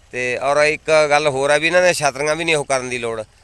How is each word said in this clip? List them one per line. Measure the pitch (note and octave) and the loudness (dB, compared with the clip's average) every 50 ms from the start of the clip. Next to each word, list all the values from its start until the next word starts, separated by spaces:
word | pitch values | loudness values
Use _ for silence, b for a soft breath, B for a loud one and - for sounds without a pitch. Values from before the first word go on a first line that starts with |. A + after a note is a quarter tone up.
| _ - | _ -12
ਤੇ | - B2 B2+ B2 B2 - | -8 -6 -4 -4 -4 -2
ਔਰ | B2+ C#3 C#3+ D3 D3+ | -2 0 2 2 2
ਇੱਕ | D3+ D3+ C#3+ - D#3 D#3 D#3 D3+ D3 | 2 0 -2 -2 2 2 2 4 4
ਗੱਲ | D3 D3 D3+ D3 | 2 2 2 0
ਹੋਰ | C3 C3+ C#3 C#3+ | -2 0 0 0
ਆ | D3 D3+ | 0 2
ਵੀ | D#3 | 2
ਇਹਨਾਂ | E3 F3 F3+ | 2 2 4
ਨੇ | F3+ F3+ | 4 2
ਛਤਰੀਆਂ | D#3 - D3+ C#3 A#2+ C3+ D3 D3+ D3+ | 2 2 0 -2 -2 -2 -4 -4 -2
ਵੀ | D#3+ E3+ | -2 0
ਨਹੀਂ | E3 D#3+ | -2 0
ਉਹ | D3 C3+ | -2 0
ਕਰਨ | - C3+ C3 B2 B2+ | -2 -4 -4 -4 -6
ਦੀ | B2+ B2 | -8 -6
ਲੋੜ, | A#2 A#2 A2+ A2 G#2+ b b b | -6 -6 -6 -8 -10 b b b